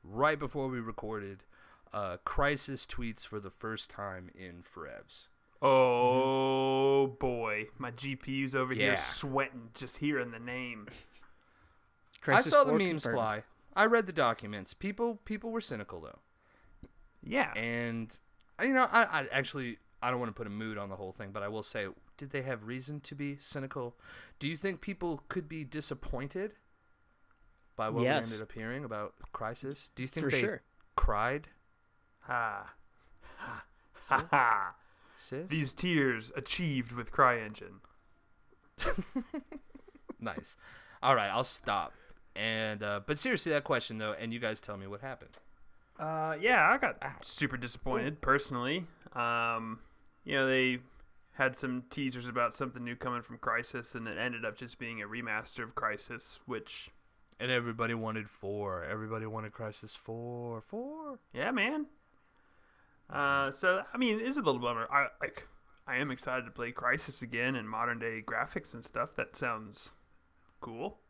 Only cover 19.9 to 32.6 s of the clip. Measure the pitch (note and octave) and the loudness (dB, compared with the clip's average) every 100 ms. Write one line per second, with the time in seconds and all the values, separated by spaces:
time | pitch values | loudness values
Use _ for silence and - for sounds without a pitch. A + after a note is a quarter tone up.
19.9 | - B2 B2 A#2 G#2 A2 G2+ A2 G#2 G2+ | -4 -2 0 -2 -4 -6 -4 -4 -6 -8
20.9 | F#2+ F#2+ - G2 G#2 G2+ A2 G#2 A2+ G2 | -8 -10 -10 -8 -6 -4 -4 -4 -4 -4
21.9 | - - - C#3 C#3 C3 A#2+ G#2+ B2+ C3 | -8 -20 -14 -6 -4 -4 -4 -4 -6 -6
22.9 | D3 - C#3+ C#3+ C#3 - C#3+ C3+ C#3+ A#2+ | -8 -10 -6 -6 -6 -6 -6 -6 -6 -6
23.9 | - - - - - C#3 D#3+ G3 E3+ - | -8 -18 -18 -18 -4 -4 -2 -4 -4 -6
24.9 | F#3 F3 D3+ - F#3 D3+ D#3+ C#3+ D3+ - | -4 -2 -2 -4 -6 -6 -10 -6 -6 -4
25.9 | C#3 - B2+ C#3 F#3 G#3 - _ _ _ | -6 -4 -4 -4 -4 -6 -8 _ _ _
26.9 | _ _ _ _ _ - _ _ - A2 | _ _ _ _ _ -20 _ _ -4 -2
27.9 | A2+ B2 D3 A2+ A2 A2 A2+ A2+ C3 C3+ | 2 4 2 0 -6 -8 -8 -6 -6 -6
28.9 | G#2+ G#2 - - - A2+ A#2+ C3+ C#3+ - | -6 -8 -10 -12 -6 -6 -6 -8 -10 -12
29.9 | - C3 E3 C#3+ B2+ G#3 F#3+ _ _ - | -8 -6 -2 2 2 2 -2 _ _ -4
30.9 | - - G#2 A#2 C#3+ D#3 - _ _ _ | 2 2 4 2 0 -6 -20 _ _ _
31.9 | _ _ _ - B2 A2+ G2+ | _ _ _ -4 -2 -2 -4